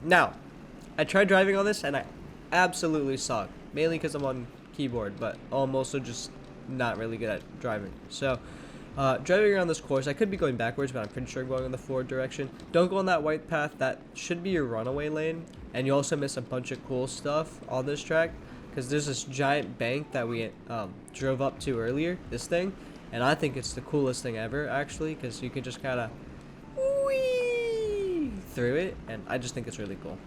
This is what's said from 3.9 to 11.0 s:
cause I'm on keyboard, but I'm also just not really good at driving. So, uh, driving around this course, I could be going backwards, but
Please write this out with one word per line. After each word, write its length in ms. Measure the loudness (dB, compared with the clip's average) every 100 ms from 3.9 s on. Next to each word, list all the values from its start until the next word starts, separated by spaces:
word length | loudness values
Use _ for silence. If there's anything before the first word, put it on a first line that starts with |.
| 2
cause 160 | -2
I'm 100 | 0
on 220 | -2 -2 -6 -14 -16
keyboard, 380 | -4 -2 0 -4 -4
but 180 | -4 -4 -4
I'm 240 | 0 2
also 240 | 2 0 -2
just 320 | -4 -8 -10 -12 -16 -14 -8
not 300 | -2 0 0
really 200 | -2 -2
good 120 | -2
at 300 | -2 -4 -8
driving. 320 | -4 -4 -4 -12 -12
So, 300 | -2 0 0 -4 -14 -14 -14 -12 0
uh, 200 | 2 2
driving 360 | 4 6 6
around 140 | 6 4
this 140 | 0
course, 260 | 2 0 2
I 60 |
could 160 | 2 2
be 80 | 4
going 180 | 2
backwards, 360 | 2 0 0 0
but 100 | 0